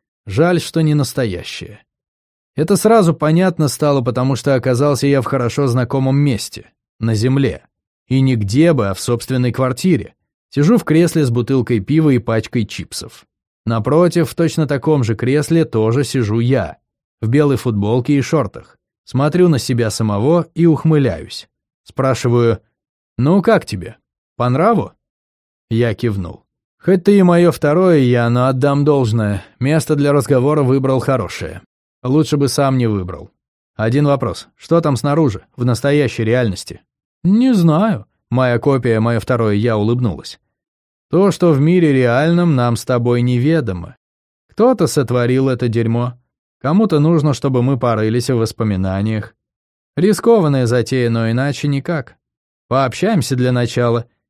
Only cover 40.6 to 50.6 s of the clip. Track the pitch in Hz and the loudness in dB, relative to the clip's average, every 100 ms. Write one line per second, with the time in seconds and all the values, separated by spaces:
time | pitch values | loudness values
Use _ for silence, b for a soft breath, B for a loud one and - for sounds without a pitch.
40.6 | _ _ _ _ _ 165 196 - 175 139 | _ _ _ _ _ 0 0 2 2 4
41.6 | 151 180 160 131 120 123 160 175 175 135 | 4 4 4 2 2 2 2 2 2 0
42.6 | 120 117 - 123 120 120 123 123 139 165 | 0 -2 -2 -2 0 0 0 0 0 0
43.6 | 113 90 80 - _ _ _ _ _ - | -2 -8 -12 -20 _ _ _ _ _ 0
44.6 | 240 254 147 151 123 123 120 127 135 123 | 0 2 0 0 -2 0 0 0 0 0
45.6 | 123 113 117 120 123 120 _ _ _ _ | -2 -2 -2 -2 -4 -8 _ _ _ _
46.6 | 135 180 220 151 151 170 147 135 143 127 | -2 2 2 2 2 2 2 0 0 0
47.6 | 123 131 120 110 110 120 120 120 110 - | 0 0 0 0 0 -2 -2 -2 -2 -2
48.6 | 110 95 95 98 107 110 - _ _ _ | -2 -2 -2 -2 -2 -4 -8 _ _ _
49.6 | _ _ _ - 185 202 233 226 156 135 | _ _ _ -2 0 2 2 2 2 0